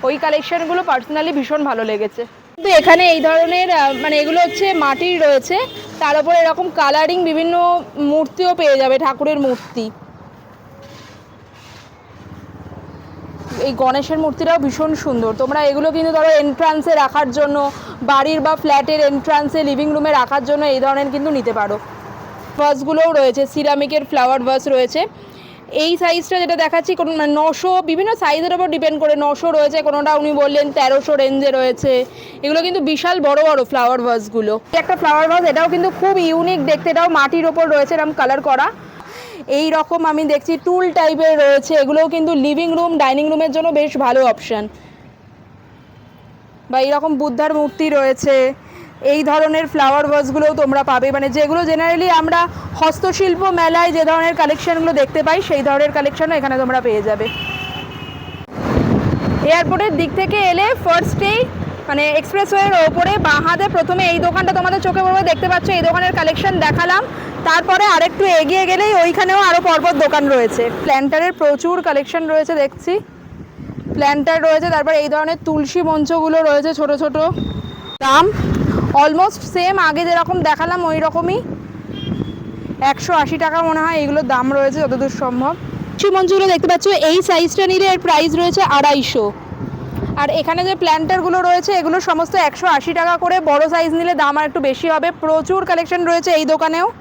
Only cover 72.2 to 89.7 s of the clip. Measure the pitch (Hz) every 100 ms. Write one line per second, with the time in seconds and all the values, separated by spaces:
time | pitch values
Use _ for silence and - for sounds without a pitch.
72.2 | 320 311 311 320 277 - - 381 - -
73.2 | - - - - - - - - 285 285
74.2 | 294 330 320 311 339 320 294 311 294 302
75.2 | 311 330 - 311 277 359 320 311 294 330
76.2 | 320 320 311 285 302 302 294 285 302 302
77.2 | 320 - - - - - - - 269 277
78.2 | 370 415 - - - - - 277 302 311
79.2 | 392 - - 359 359 392 330 302 349 339
80.2 | 330 370 330 294 330 359 339 311 311 330
81.2 | 339 415 - - - - - - - -
82.2 | - - - - - - 269 269 - 339
83.2 | 277 311 320 320 330 311 320 330 285 294
84.2 | 262 262 254 277 277 277 285 254 269 -
85.2 | 254 247 269 339 - - - - 403 381
86.2 | 370 392 392 339 302 349 392 370 311 349
87.2 | - 339 339 - 381 370 381 370 359 302
88.2 | 320 320 349 370 381 285 285 285 247 262
89.2 | 208 202 - - -